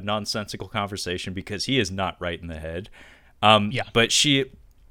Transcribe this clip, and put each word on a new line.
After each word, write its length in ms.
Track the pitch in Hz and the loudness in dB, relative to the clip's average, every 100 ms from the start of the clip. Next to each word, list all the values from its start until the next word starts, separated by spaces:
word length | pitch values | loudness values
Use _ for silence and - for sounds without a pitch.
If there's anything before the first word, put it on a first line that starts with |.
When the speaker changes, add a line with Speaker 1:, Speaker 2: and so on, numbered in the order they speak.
Speaker 1:
nonsensical 640 | 101 107 104 110 101 104 98 | -4 -4 -4 -6 -6 -10 -8
conversation 680 | 110 101 101 90 90 98 | -6 -4 -6 -6 -6 -6
because 300 | 92 - 98 | -8 -8 -6
he 160 | - 131 | -2 0
is 100 | 90 | 0
not 260 | 98 92 - | 0 -4 -2
right 200 | 87 85 | -6 -6
in 60 | 85 | -8
the 140 | 78 | -10
head. 300 | 80 85 95 - - - - - | -8 -8 -10 -14 -20 -20 -20 2
Um, 300 | 104 107 104 | 6 8 6
Speaker 2:
Yeah. 100 | 113 - | -2 0
Speaker 1:
but 200 | 117 113 | 4 4
she, 320 | - 151 135 131 - - - - | 4 4 2 0 -8 -20 -20 -20